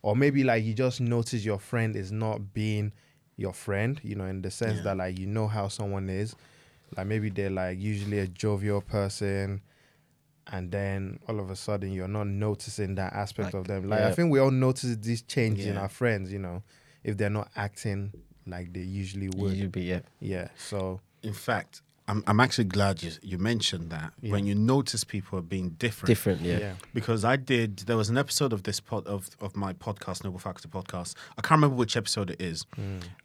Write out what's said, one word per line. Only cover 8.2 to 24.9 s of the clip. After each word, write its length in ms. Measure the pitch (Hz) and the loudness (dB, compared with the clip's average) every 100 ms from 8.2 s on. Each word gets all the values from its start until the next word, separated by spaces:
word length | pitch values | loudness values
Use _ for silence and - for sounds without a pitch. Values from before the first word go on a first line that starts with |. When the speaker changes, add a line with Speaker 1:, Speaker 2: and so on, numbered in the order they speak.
| 95 | -2
Speaker 1:
jovial 540 | 90 107 101 104 101 | -2 0 0 2 0
person, 800 | - 107 98 - 101 98 98 98 - _ _ _ _ _ _ _ - | 0 0 0 0 -2 0 -2 -4 -8 _ _ _ _ _ _ _ -10
and 260 | 95 90 | -8 -4
then 480 | 98 98 98 98 - - | -2 -2 -2 -4 -8 -6
all 120 | 107 | -6
of 100 | 95 | -4
a 60 | 95 | -6
sudden 360 | - 104 95 | -4 -2 -2
you're 160 | 95 92 | -4 -2
not 200 | 107 101 | -2 -2
noticing 680 | 98 107 101 - 104 98 98 | 0 0 -2 -6 -4 -2 0
that 180 | 95 | -2
aspect 320 | 101 101 - 98 | -4 -6 -4 -4
Speaker 3:
Like, 60 | 95 | -2
Speaker 1:
of 120 | 92 | -2
them. 220 | 98 95 | -4 0
Like, 120 | 107 | 4
I 80 | 110 | 4
Speaker 3:
yeah. 40 | |
Speaker 1:
think 180 | 127 170 | 4 6
we 60 | 139 | 6
all 140 | 135 | 6
notice 440 | 131 131 127 123 113 | 6 4 2 0 -2
these 260 | 113 117 | -2 -4
changes 420 | - - 113 101 104 | -2 2 2 2 0
in 80 | 98 | -2
Speaker 2:
Yeah. 60 | |
Speaker 1:
our 80 | 98 | -2
friends, 420 | - 123 104 92 | 0 2 2 -2
you 60 | 98 | -6
know, 220 | 95 87 - - _ _ | -6 -6 -10 -20 _ _
if 140 | - 101 | -4 0
they're 120 | 104 | 0
not 180 | 104 101 - | 0 -2 -4
acting 560 | 101 - 113 98 101 101 - - - | -4 -4 -4 -2 -4 -10 -20 -18 -12
like 280 | 90 90 | -10 -8
they 80 | 90 | -8
usually 480 | 92 98 95 95 95 | -6 -4 -4 -4 -4
would. 260 | 92 98 95 | 0 0 0
Speaker 3:
Usually, 320 | 98 92 90 | -2 -2 -2
yeah. 120 | 90 - _ | -2 -4 _
Speaker 1:
Yeah, 300 | 101 92 87 - | -6 -4 -6 -10
so 460 | - 104 95 92 _ _ | -8 -4 -4 -6 _ _
Speaker 2:
In 100 | 110 | -8
fact, 480 | 104 - 104 - - _ _ - | -6 -2 -2 -2 -18 _ _ -2
I'm, 160 | 104 101 | -2 4
I'm 120 | 104 | 6
actually 240 | 110 - 104 | 6 6 2
glad 360 | 92 98 85 | 4 4 2
you, 80 | 85 82 | -4 -8
you 160 | 95 92 | -6 -2
mentioned 540 | 104 117 98 90 82 | 2 2 0 -2 -6
that 200 | 80 78 - | -8 -8 -8
Speaker 1:
Yeah. 120 | 110 | -2
Speaker 2:
when 120 | 101 101 | 0 2
you 80 | 101 | 4
notice 480 | 110 135 135 | 6 6 4